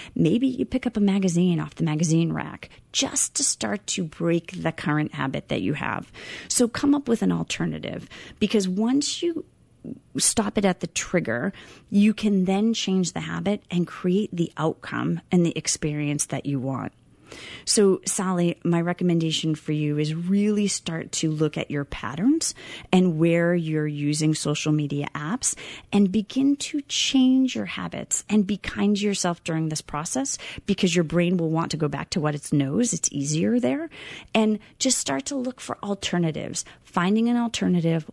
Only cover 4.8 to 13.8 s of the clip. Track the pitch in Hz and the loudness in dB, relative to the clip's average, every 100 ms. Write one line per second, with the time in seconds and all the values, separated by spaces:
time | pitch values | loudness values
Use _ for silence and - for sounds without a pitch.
4.8 | 160 151 151 147 135 139 - 135 90 143 | 0 0 0 -2 -4 -4 -4 -2 -2 -2
5.8 | - - - - - - - - 233 - | -4 -6 -8 -18 -16 -14 -4 2 2 2
6.8 | 285 285 262 226 185 170 165 - 165 156 | 2 2 2 0 2 0 -2 -4 -4 -4
7.8 | - - - - - - 208 220 185 185 | -8 -10 -12 -18 -12 -2 2 2 2 0
8.8 | 226 277 285 - 339 330 - _ _ _ | 2 2 0 -2 -4 -4 -10 _ _ _
9.8 | - - _ 135 - - 208 214 196 180 | -14 -14 _ -2 0 2 0 2 2 0
10.8 | 170 - - 180 120 117 175 - - - | -4 -6 -2 -2 0 -2 -4 -6 -18 -20
11.8 | - 202 208 208 214 196 185 190 226 226 | 0 4 4 4 2 2 2 2 2 0
12.8 | - 190 175 170 160 165 170 202 - 175 | 0 0 0 -4 -6 -4 -2 -2 -2 -2